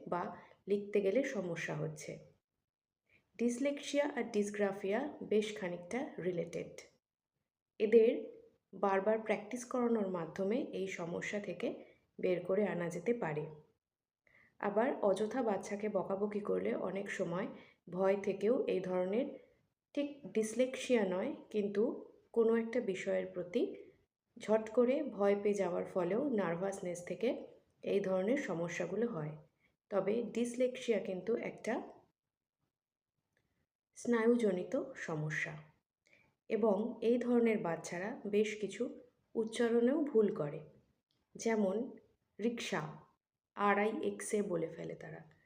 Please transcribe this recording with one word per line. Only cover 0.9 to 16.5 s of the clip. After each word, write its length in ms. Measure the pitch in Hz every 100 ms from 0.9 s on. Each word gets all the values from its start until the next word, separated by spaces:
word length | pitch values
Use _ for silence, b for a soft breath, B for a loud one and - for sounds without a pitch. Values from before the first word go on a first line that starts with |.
| 214
গেলে 240 | 196 226
সমস্যা 500 | 285 202 180 165 -
হচ্ছে। 440 | 151 156 - - - - _ _ _ _ _ _ _ _ b b -
Dyslexia 640 | 240 240 285 285 - 285
আর 220 | 285 - 220
dysgraphia 760 | 208 202 - 202 196 190 220 294 -
বেশ 340 | 180 208 214 -
খানিকটা 580 | 180 175 - 240 302 -
রিলেটেড। 560 | 175 175 - 170 - - - _ _ _ _ _ _ _ _ -
এদের 600 | 214 233 226 294 - - - _ _
বারবার 440 | 190 202 190 208 220
প্র্যাকটিস 460 | 220 196 - 247
করানোর 440 | - 254 240 226 190
মাধ্যমে 480 | 180 165 - 190 247
এই 320 | 339 185 190
সমস্যা 520 | 190 170 185 - 208
থেকে 440 | 202 170 262 - B B B -
বের 240 | 185 170
করে 220 | 175 196 196
আনা 220 | 175 170
যেতে 260 | 170 233
পারে। 320 | 240 165 151 151 - - _ _ _ _ _ _ b b b
আবার 420 | 208 196 254 -
অযথা 400 | 208 190 214 247
বাচ্চাকে 460 | 226 196 - 202 208
বকাবকি 520 | 196 170 196 208 202
করলে 340 | 202